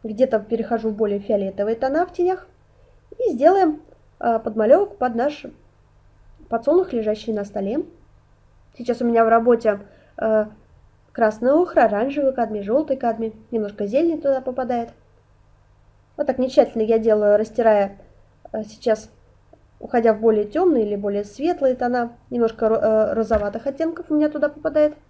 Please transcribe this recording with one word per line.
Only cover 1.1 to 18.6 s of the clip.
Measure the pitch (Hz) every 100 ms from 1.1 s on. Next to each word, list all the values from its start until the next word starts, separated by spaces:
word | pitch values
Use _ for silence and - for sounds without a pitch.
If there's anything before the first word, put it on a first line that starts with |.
| 202
фиолетовые | 202 208 190 190 202
тона | 226 262 294 359
в |
тенях. | - 359 370 - _ _ _ _ _ _ -
И | 480
сделаем, | 247 294 392 349 302 - - _ _
э, | 233 226
подмалёвок | 233 214 220 311 403 -
под | 254 233
наш | 269 294 254 - _ _ _ _ _ _ - - -
подсолнух, | 226 339 339 370
лежащий | 240 214 214 -
на | 214
столе. | 202 208 196 262 359 - _ _ _ _ _ _ _ _
Сейчас | 233 233
у |
меня | 240 233
в | 226
работе, | 226 226 233 220 202 - - _ -
э, | 220 220 214 214 _ _ _ _ _
красный | - 220 214 247
охра, | 302 349 - 233
оранжевый | 202 254 285 269
кадмий, | 262 226 214
жёлтый | 196 247 311 269
кадмий. | 240 220 226 214 -
Немножко | 226 208 208 208
зелени | 247 339 311
туда | 277 269
попадает. | 262 247 247 240 233 - _ _ _ _ _ _ _ _ _ _ _ -
Вот | 294
так | 254
нетщательно | 254 277 240 226
я | 220 226
делаю, | 226 214 208 208
растирая, | 214 - 226 214 196 196 - _ _ _ -
э, | 220